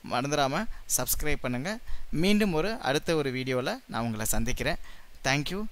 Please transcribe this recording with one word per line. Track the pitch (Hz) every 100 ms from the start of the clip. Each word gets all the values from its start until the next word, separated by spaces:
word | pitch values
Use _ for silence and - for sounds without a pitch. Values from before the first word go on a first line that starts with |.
| -
மறந்துடாம | 120 139 147 135 147 220 - - -
சப்ஸ்கிரைப் | 160 - 151 143
பண்ணுங்க. | 131 123 156 220 - - -
மீண்டும் | 139 185 208 208
ஒரு | 156 185 226
அடுத்த | - 143 -
ஒரு | 160 139
வீடியோல | 127 131 127 139 247 -
நான் | 113
உங்களை | 117 110 110
சந்திக்கிறேன். | 117 117 123 127 170 - - - -
Thank | 135 139 135
you. | 190 214